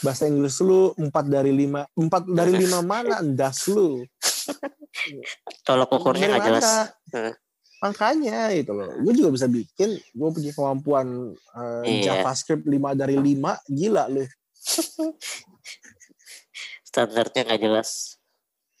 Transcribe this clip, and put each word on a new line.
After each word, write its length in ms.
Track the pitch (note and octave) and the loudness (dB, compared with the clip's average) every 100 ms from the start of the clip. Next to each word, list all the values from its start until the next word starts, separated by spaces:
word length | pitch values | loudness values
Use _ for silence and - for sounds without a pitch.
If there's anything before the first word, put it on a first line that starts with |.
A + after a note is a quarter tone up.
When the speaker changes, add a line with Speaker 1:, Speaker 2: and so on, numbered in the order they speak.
Speaker 1:
bahasa 240 | C3+ B2+ D3+ | -4 0 0
Inggris 320 | C#3+ C#3+ - | 2 0 0
lu 340 | F#3+ F#3 F#3+ - | 4 6 4 2
empat 300 | D3 D#3 D3 | -2 -2 2
dari 240 | C#3 C#3 | 2 4
lima. 340 | C3+ C#3 C#3+ C#3+ | 2 2 -2 -6
Empat 340 | - D#3+ F#3 F3+ | -2 0 0 2
dari 280 | E3+ F3 F#3 | 2 4 4
lima 300 | F3+ F3+ F3 | 2 2 0
Speaker 2:
<laughs> 0 | |
Speaker 1:
mana? 360 | A3 A#3+ F#3+ | -2 -2 -2
Das 420 | D#3 C3 C3+ B2+ F3+ | 0 0 -2 -2 0
lu. 400 | G#3 E3+ B2 B2+ - - - - C#4+ C#4 _ D4 - D#3 C#3 - - - - | 2 2 0 -10 -6 -4 -4 -8 -10 -12 _ -18 -10 -10 -10 -16 -16 -18 -8
Speaker 2:
Tolok 280 | - C3 B2 | 0 2 2
ukurnya 340 | C3 C3+ F#3 G3+ | 2 2 2 2
Speaker 1:
Dari 40 | |
Speaker 2:
nggak 140 | G#3 G#3 | 2 4
jelas. 140 | A2+ | 4
Speaker 1:
mana? 200 | A3 A3 A3 _ - | 4 2 -2 _ -12
Speaker 2:
Heeh. 220 | A#2+ A2+ - _ _ _ - | -6 -6 -8 _ _ _ -6
Speaker 1:
Makanya 560 | G3+ G3+ G#3+ D#4 B3 A3+ A3 | -6 0 0 2 0 -2 0
itu 180 | F3 A2 | 0 -2
loh. 180 | G2+ F#2 - | -4 -6 -2
Gue 140 | E3 | 2
juga 160 | B3 F3+ | 4 4
bisa 140 | C3 B2+ | 4 2
bikin, 520 | A#2+ - - G#3+ G3 | 0 -2 -2 -2 -2
gue 300 | _ A#2 D#3 | _ -4 -2
punya 220 | E3 D3 | -2 -6
kemampuan, 840 | D3 C#3 C3+ D3 C#3 B2+ B2 A#2 - _ A#2+ | -2 -2 -2 0 0 0 -6 -10 -14 _ -12
eh, 280 | A#2+ A#2 A#2 G#2+ | -8 -6 -2 0
Speaker 2:
Iya. 220 | F#2+ F#2+ | 2 2
Speaker 1:
JavaScript 440 | F#2 - - D3+ D3+ | 0 -2 -2 -2 0
lima 280 | C#3 C#3 | 0 0
dari 200 | C#3 C#3 C#3 | -2 0 2
lima, 420 | C#3+ C#3 D#3+ - - | 2 2 0 -4 -6
gila 400 | C#3 G#3 F3+ B2 | -2 0 0 0
lu. 160 | C3+ C3 _ _ _ - F4 D#4+ - D#4+ - - - - _ - - - _ _ _ - - _ - - - | -2 -6 _ _ _ -4 -4 -4 -4 -6 -6 -14 -14 -16 _ -20 -20 -20 _ _ _ -20 -20 _ -18 -18 -18
Speaker 2:
Standarnya 600 | - - A2+ A2+ A2+ C3 | -6 -2 0 0 0 -2
nggak 180 | A#2 A2 | 0 0
jelas. 560 | A2 A2 - - - - _ _ _ _ _ - | 2 2 0 -10 -12 -16 _ _ _ _ _ -8